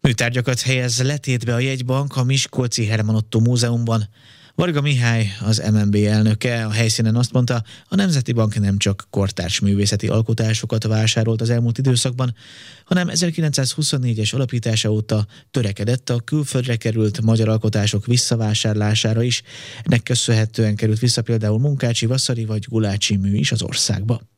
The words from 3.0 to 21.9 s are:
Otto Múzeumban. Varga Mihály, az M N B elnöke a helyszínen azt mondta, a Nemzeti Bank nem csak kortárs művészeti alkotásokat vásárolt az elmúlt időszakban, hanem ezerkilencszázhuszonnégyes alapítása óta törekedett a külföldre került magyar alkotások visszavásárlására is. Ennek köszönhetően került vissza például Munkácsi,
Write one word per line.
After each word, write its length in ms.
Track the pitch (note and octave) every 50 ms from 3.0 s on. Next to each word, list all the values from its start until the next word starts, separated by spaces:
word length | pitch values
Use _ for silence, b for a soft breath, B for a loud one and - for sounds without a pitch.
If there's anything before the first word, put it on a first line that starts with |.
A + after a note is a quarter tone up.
| G#2+ G#2+ A2
Otto 240 | A2 G#2+ - - A2+
Múzeumban. 720 | A2+ A#2+ B2 A#2 A#2+ A#2+ A#2 A#2 A#2 A2+ A2+ A2 G#2+ B B B B B B B B B B
Varga 260 | - F3 F3+ D#3 D3
Mihály, 460 | C#3 D3 C#3 B2 A#2+ A#2 A#2 A2+ A2 G2+ G2 -
az 220 | G2 G#2+ A2+ - - G#2+
M 60 | G#2+
N 120 | G#2+ G#2 G2+
B 60 | G2+
elnöke 720 | G#2 G#2 G#2 G#2+ G#2+ G#2+ A2 A2 A2 - B2 A#2+ A#2 A2+
a 60 | G#2+
helyszínen 440 | G#2+ A2+ A#2 A2 A2 - A#2 A2 A2
azt 160 | A#2+ B2+ -
mondta, 320 | - B2+ B2 A#2 B2+ A#2 A2 B B B B
a 80 | B F3
Nemzeti 360 | F#3+ G3+ F#3 D#3+ C#3 A#2+ -
Bank 280 | A#2+ A#2 A2 G#2 - A2
nem 180 | G2+ G2+ G2
csak 300 | G2+ - G#2 G2 - - _
kortárs 500 | - G2+ G2 F#2+ - - F2 F2 - -
művészeti 480 | G2+ G2+ G2+ G2+ G2+ G2+ G#2+ G2+ -
alkotásokat 760 | G#2+ - A2 A#2 - A#2 - A2+ A2 A2 - - A#2 A#2 A2+ -
vásárolt 580 | A2 A2 A2 A2 A2 - A#2 A2 A2+ A2+ A2
az 80 | A#2 A2+
elmúlt 280 | A#2+ A#2 A#2+ A#2 A2+
időszakban, 580 | - C3+ C3+ B2 A#2 - C3 A#2+ B2 B2+ B2 A#2 B B B B B B B B B B
hanem 240 | _ F#3 F3+ F3 E3+
ezerkilencszázhuszonnégyes 1200 | - E3 F3+ E3+ D#3+ - D#3+ D3+ C#3 - C3 B2+ - - D3+ - - C3+ B2 A#2+ A2+ A2 G#2+ G#2+ -
alapítása 580 | C3 C3+ A#2+ - A#2 A2 A#2+ A2 G#2+ - A2
óta 360 | G#2+ G#2+ G#2+ - A2 G#2+ G#2 B B B B B
törekedett 580 | - C3+ A#2 G2+ G2+ - G#2 A2+ B2 C3 - -
a 100 | B2 A#2+
külföldre 560 | A#2 - D3+ D3+ D3 - - C3 A#2+ B2+ A#2
került 460 | A2 - A#2 A2 A2+ A2 G#2 G2 -
magyar 280 | A2 A2+ A2+ A2 A2 G#2+
alkotások 560 | A2 A2 - G#2+ G#2 G#2+ G2+ G#2 - G2+ -
visszavásárlására 1200 | A#2+ A#2+ B2 - - A#2+ A2+ A2+ G#2+ G#2+ - - A2 G#2 G#2 G#2 G#2 A2 A2 - A2 A2 A2+ A#2+
is. 180 | B2 A#2 - B B B B B B B B B
Ennek 200 | - B2 A#2+ -
köszönhetően 720 | - B2+ - - - A#2 A2 A2 G#2+ - - A2+ G#2+ G#2
került 240 | G2+ A2+ G#2+ G#2+ A2
vissza 220 | B2+ A#2+ - -
például 380 | G#2+ - A#2 A2 G#2+ G#2 G#2+ A2
Munkácsi, 460 | C3+ D3 C#3+ C3 - A#2